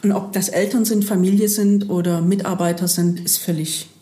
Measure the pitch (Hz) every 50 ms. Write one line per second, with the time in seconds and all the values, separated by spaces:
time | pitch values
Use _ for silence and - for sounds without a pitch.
0 | - 202 202 196 - - - 190 180 - - 170 196 208 - 247 220 214 226 208
1 | 202 - 214 185 180 190 196 202 214 208 208 214 208 202 202 202 202 - 180 175
2 | 170 175 175 170 165 175 196 196 190 - 185 180 175 170 170 175 180 175 - -
3 | 175 175 175 175 175 - - - - - 170 156 156 156 - - - - _ _